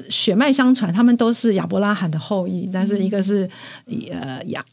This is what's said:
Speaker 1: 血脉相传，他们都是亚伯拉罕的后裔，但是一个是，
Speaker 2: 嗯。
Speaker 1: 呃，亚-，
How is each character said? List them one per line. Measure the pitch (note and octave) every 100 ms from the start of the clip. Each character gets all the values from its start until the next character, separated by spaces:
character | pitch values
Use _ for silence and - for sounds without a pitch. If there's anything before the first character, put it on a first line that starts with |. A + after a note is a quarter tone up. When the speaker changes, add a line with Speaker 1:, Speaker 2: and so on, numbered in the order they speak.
| -
Speaker 1:
血 | - - G3
脉 | C#4+
相 | C4+ B3+
传， | B3+ G#3+
他 | F3
们 | A#3+ A#3+
都 | A3+
是 | A#3 A#3 F#3+
亚 | E3+
伯 | F#3+
拉 | G3+
罕 | G#3 F3+
的 | D#3
后 | - G3+ F3+
裔， | F#3 -
但 | F#3 G3+
是 | G3+
一 | F#3+
个 | G3+
是， | F#3+ G3+ F#3 - - - -
Speaker 2:
嗯。 | A#3 -
Speaker 1:
呃， | - - C3 -
亚-， | D3+ -